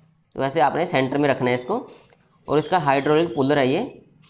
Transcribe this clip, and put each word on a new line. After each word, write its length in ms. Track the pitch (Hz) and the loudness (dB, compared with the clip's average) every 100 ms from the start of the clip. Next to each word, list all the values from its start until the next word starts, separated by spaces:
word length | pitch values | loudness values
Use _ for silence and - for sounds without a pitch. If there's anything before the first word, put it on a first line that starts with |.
| _ _ _ - | _ _ _ -6
तो 60 | |
वैसे 180 | 135 156 | -2 0
आपने 260 | 143 143 175 | 0 0 -2
सेंटर 320 | 135 131 143 | 0 0 0
में 120 | 147 | 0
रखना 200 | 131 123 | 2 0
है 60 | 123 | -2
इसको, 320 | - 233 - - _ _ _ _ - | -2 -6 -8 -18 _ _ _ _ -4
और 100 | 147 | -2
इसका 220 | 151 185 | 0 0
हाइड्रोलिक 560 | 143 139 139 151 170 - | 2 0 2 2 0 0
पुलर 240 | 135 143 | 0 2
है 80 | 127 | 2
ये, 380 | 160 262 - - _ _ | 0 -4 -10 -20 _ _